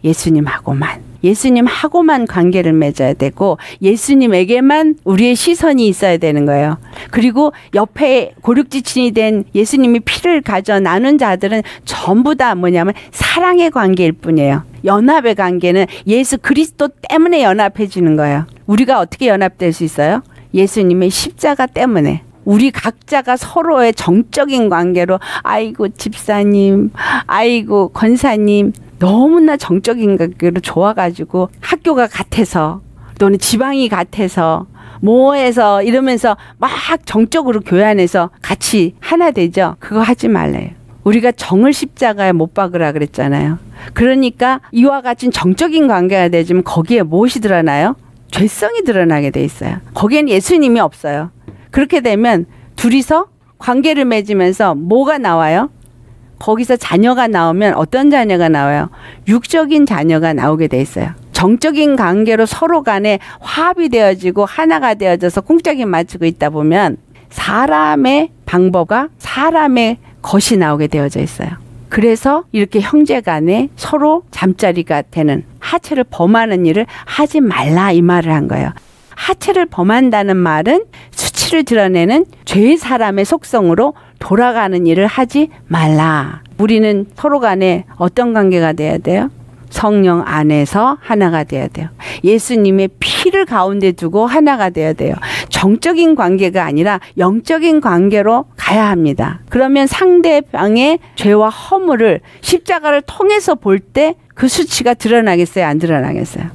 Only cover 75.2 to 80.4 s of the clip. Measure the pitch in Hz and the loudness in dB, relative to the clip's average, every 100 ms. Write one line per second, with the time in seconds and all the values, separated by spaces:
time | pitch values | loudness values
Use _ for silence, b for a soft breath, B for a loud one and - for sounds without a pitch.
75.2 | 151 139 - - - 339 - 285 247 - | 0 -2 -6 -16 -6 -6 -4 -4 -4 -2
76.2 | 175 226 226 185 170 175 240 B B - | 2 2 2 0 0 0 -4 B B -4
77.2 | 294 311 247 170 127 165 196 175 175 175 | -2 0 0 0 0 0 2 2 2 2
78.2 | 165 156 135 127 139 - B B B B | 0 -2 -2 -4 -6 -8 B B B B
79.2 | - 381 - 381 339 - 180 233 262 214 | -6 -4 -2 0 -2 0 2 4 2 2
80.2 | 202 190 | 0 0